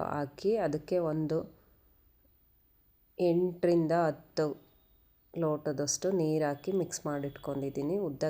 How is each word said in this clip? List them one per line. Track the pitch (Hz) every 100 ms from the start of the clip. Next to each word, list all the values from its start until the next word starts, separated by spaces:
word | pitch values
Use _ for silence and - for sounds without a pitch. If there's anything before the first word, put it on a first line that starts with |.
| -
ಹಾಕಿ, | 147 143 - 196 226 170
ಅದಕ್ಕೆ | 151 151 180 165
ಒಂದು | 156 151 160 - - _ _ _ _ _ _ _ _ _ _ _ _ _ _ _ - 180
ಎಂಟರಿಂದ | 170 180 175 175 170 160 165 165
ಹತ್ತು | 143 - - 151 - - _ _ _ _ _ _
ಲೋಟದಷ್ಟು | - 160 151 151 139 147 - 180 196
ನೀರು | 156 156 151
ಹಾಕಿ | 143 - 190
ಮಿಕ್ಸ್ | 170 - 156
ಮಾಡಿಟ್ಕೊಂಡಿದ್ದೀನಿ. | 143 143 143 - 139 139 135 143 190 185
ಉದ್ದ | 135 156